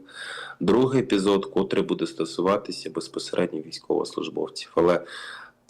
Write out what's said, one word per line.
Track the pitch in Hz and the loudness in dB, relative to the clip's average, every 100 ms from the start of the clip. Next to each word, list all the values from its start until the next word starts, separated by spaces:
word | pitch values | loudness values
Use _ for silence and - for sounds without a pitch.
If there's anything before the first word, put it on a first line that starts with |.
| - - - - - - | -10 -16 -14 -12 -14 -2
Другий | 87 113 131 131 | 4 4 6 4
епізод, | - 101 98 98 - | 4 2 4 4 2
котрий | - 95 101 | 0 0 0
буде | 90 90 82 | 0 0 -2
стосуватися | - 80 - 90 104 - - - | -4 -4 0 2 2 0 -8 -8
безпосередньо | 80 - - - - 90 80 | -6 -6 -8 -4 0 0 -2
військовослужбовців. | 80 - - 78 78 - 80 80 78 - - - | -8 -8 -2 0 0 -4 -6 -4 -6 -8 -2 4
Але, | 85 87 - - - - - _ - | 4 4 0 -12 -14 -14 -18 _ 2